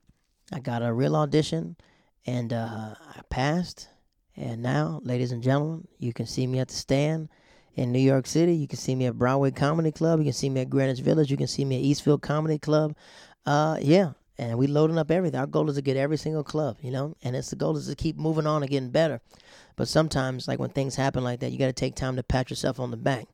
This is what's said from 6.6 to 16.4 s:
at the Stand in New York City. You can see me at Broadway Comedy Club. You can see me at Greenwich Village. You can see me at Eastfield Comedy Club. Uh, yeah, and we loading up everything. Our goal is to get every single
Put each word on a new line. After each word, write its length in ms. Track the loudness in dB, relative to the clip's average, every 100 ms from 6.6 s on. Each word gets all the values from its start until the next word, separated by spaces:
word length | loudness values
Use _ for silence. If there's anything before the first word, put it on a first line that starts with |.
at 80 | -2
the 60 |
Stand 540 | -6 -2 0 2 -2 -6 _ _ _ _
in 180 | -4 0
New 60 | 4
York 280 | 4 4 2
City. 280 | 2 4
You 140 | 2 0
can 100 | -6
see 160 | -4
me 120 | 0 0
at 120 | 2
Broadway 320 | 2 4 2
Comedy 400 | 2 0 2 0
Club. 300 | 2 2 4
You 40 |
can 80 | 2
see 160 | 0 -2
me 140 | 0
at 80 | 0
Greenwich 300 | 2 2 0
Village. 300 | 2 4 4
You 60 | 2
can 120 | -2
see 160 | -2
me 120 | -2 0
at 60 |
Eastfield 400 | 2 2 4 2
Comedy 360 | 2 -2 0 -2
Club. 360 | 2 2 2 -4 -16 -20 -20 _
Uh, 320 | 0 2 2 0
yeah, 300 | 4 6 4 -2 _ -8
and 180 | -4 0
we 100 | 2
loading 320 | 4 4 2
up 120 | 2
everything. 280 | 2 2 -2
Our 80 | -2
goal 220 | 0 0
is 80 | 0
to 60 |
get 140 | 0 0
every 200 | 0 -2
single 280 | -2 -4